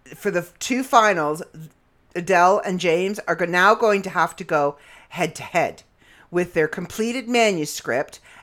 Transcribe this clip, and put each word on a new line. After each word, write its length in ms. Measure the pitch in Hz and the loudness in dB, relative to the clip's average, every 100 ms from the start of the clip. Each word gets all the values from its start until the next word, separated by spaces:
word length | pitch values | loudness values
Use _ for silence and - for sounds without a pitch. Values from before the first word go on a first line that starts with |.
for 260 | - - 208 | -20 -8 -4
the 160 | 175 165 _ | -4 -6 _
two 240 | - 262 | -4 -4
finals, 600 | 262 240 214 180 151 156 - 160 156 _ _ _ _ | 2 4 4 2 0 -4 -8 -18 -20 _ _ _ _
Adele 460 | 180 175 180 180 202 196 | -10 0 4 4 4 0
and 120 | 180 | -2
James 400 | 170 165 190 208 | 0 0 0 -4
are 140 | - | -4
go-, 120 | 165 170 | -2 0
now 280 | 180 190 | 4 4
going 280 | 220 226 202 | 4 2 0
to 80 | 190 | -2
have 260 | 180 160 - | -2 -2 -4
to 80 | |
go 320 | 180 156 143 - - - - | -2 0 0 -2 -14 -20 -16
head-to-head 760 | 175 165 - - 175 117 - _ _ _ - _ | -6 -4 -4 -4 -2 -2 -4 _ _ _ -20 _
with 220 | 175 175 | -4 -2
their 160 | 170 156 | 0 -2
completed 600 | 180 175 - 226 247 226 | -2 -10 -4 -4 -4 -2
manuscript, 920 | 240 220 175 147 - - 120 156 - - - | 2 2 2 -4 -6 -4 -2 -4 -10 -20 -20